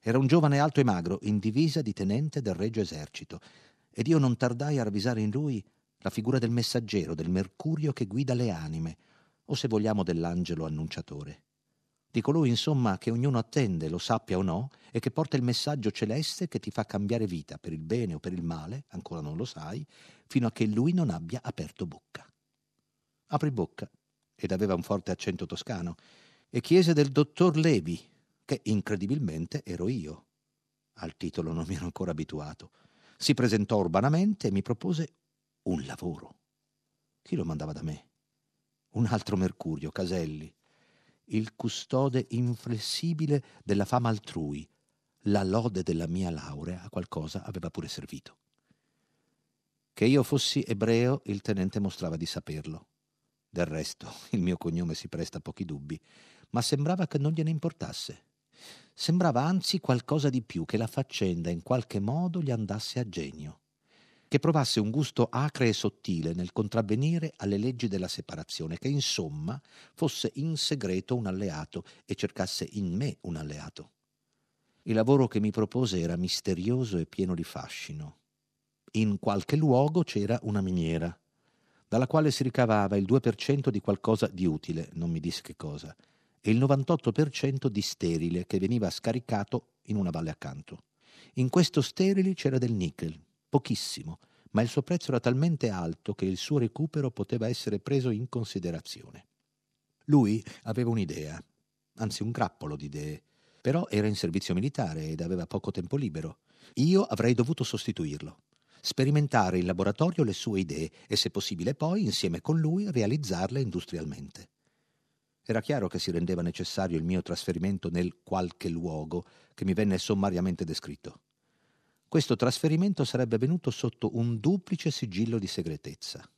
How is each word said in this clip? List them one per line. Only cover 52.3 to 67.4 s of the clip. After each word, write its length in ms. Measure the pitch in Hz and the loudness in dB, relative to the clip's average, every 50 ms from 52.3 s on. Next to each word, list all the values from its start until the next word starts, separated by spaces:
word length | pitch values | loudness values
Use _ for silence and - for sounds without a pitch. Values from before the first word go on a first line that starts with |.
| - - - - 76 76 76 80 78 82 - _ _ _ _ _ _ _ _ _ _ _ _ _ | -6 -8 -8 -8 -10 -8 -8 -8 -10 -12 -14 _ _ _ _ _ _ _ _ _ _ _ _ _
Del 160 | - 85 87 | -2 -2 -2
resto, 420 | 80 78 78 78 - - _ - - - - - - - | 0 0 -4 -4 -6 -8 _ -14 -16 -16 -16 -8 -4 -2
il 80 | 110 87 | 0 2
mio 140 | 90 90 82 | 2 0 0
cognome 360 | - 85 80 85 87 82 78 | -2 -2 -2 0 -2 -2 -2
si 140 | - - - | -6 -8 -10
presta 320 | - 80 82 - - - | -6 -6 -6 -6 -6 -10
a 20 | |
pochi 240 | - - - - 98 | -10 -12 -8 -8 -8
dubbi, 340 | 85 78 71 69 73 80 80 _ _ _ - - - - _ - _ | -6 -6 -8 -8 -8 -10 -10 _ _ _ -20 -20 -20 -20 _ -20 _
ma 100 | - 120 | -2 -2
sembrava 460 | 123 - - 139 147 156 180 185 185 - | 0 0 0 0 2 0 0 0 0 -2
che 100 | - 147 | 0 0
non 140 | 139 151 | 0 2
gliene 180 | 165 160 160 156 | 2 2 0 0
importasse. 720 | 160 156 - 170 - _ - - - - - - - - _ _ _ _ _ _ _ - - - - - - _ _ - | 0 0 -2 -4 -4 _ -10 -10 -8 -10 -10 -10 -12 -16 _ _ _ _ _ _ _ -20 -20 -20 -20 -20 -20 _ _ -8
Sembrava 440 | - - 160 180 185 170 117 120 | 0 2 4 6 6 6 4 4
anzi 400 | 135 160 185 185 170 - - 185 | 2 2 2 0 0 0 -2 -2
qualcosa 480 | - - 131 120 - - 147 151 139 147 | 2 2 2 2 2 0 0 2 2 2
di 120 | 127 127 | 2 0
più, 220 | 113 _ - - 82 | -2 _ -4 -6 -4
che 140 | - - 110 | -2 0 -2
la 100 | 117 110 | -2 0
faccenda 600 | - - 135 _ - - 104 95 90 85 82 87 | -2 -4 -4 _ -2 -2 0 0 0 0 -2 -2
in 120 | 87 82 | -4 -4
qualche 380 | 87 - 127 127 113 _ - 101 | 0 0 0 0 0 _ -4 -2
modo 420 | 98 104 127 160 180 180 165 180 | 0 0 0 0 0 -2 -2 -2
gli 80 | 160 139 | -2 0
andasse 500 | 123 113 107 95 98 107 - - - 127 | 0 -2 -2 -2 -4 -6 -6 -6 -4 -4
a 80 | 123 110 | -4 -4
genio, 520 | 82 87 80 69 71 78 73 76 - _ _ _ _ _ _ _ _ _ _ _ _ _ _ _ | -4 -8 -8 -8 -8 -12 -12 -14 -14 _ _ _ _ _ _ _ _ _ _ _ _ _ _ _
che 100 | - 143 | 0 2
provasse 400 | - 151 160 156 135 - - 117 | 4 4 4 4 2 4 2 2
un 100 | 104 104 | 2 2
gusto 380 | 113 143 151 - - - 117 - | 2 0 0 0 2 2 2 2
acre 380 | - 123 139 151 - - 131 117 | 2 -2 -2 -2 0 2 2 2
e 60 | 104 | 2
sottile 600 | - - 104 - _ _ - 92 82 78 82 85 | 2 0 -2 -4 _ _ -4 -2 -2 0 -2 -2
nel 200 | 87 90 90 - | -2 -4 -4 -2
contravvenire 800 | - 110 107 - 117 110 98 107 113 135 156 170 170 156 156 - | -2 -2 0 0 -2 0 2 0 0 2 2 0 0 -2 -4 -8
alle 200 | _ | _